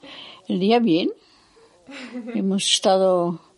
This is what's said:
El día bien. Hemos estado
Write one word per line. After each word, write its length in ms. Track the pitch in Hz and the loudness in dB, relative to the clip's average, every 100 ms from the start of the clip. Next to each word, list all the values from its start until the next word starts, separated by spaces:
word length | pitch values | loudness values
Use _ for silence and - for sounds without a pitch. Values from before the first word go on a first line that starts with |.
| - - - - - | -20 -20 -20 -18 -6
El 100 | 190 | -2
día 220 | 196 240 | 2 2
bien. 300 | 226 160 247 453 _ _ _ _ _ _ - 269 247 247 233 | 4 2 0 -6 _ _ _ _ _ _ -20 -20 -16 -14 -8
Hemos 360 | 226 196 190 - | -4 -2 0 0
estado 680 | - 214 190 190 180 175 170 - | 0 2 4 4 2 0 -4 -12